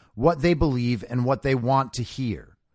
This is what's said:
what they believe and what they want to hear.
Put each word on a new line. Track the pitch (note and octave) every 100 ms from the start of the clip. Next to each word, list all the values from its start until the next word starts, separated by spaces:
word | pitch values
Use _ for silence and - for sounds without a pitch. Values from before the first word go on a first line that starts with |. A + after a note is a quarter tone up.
| _ -
what | C#3+ E3
they | E3+ E3
believe | D#3 B2 A#2+ A#2+ -
and | B2 B2
what | C3+
they | C#3 C3+
want | A#2 C3+ C3
to | -
hear. | A#2 - B2+ D#2+ - _ _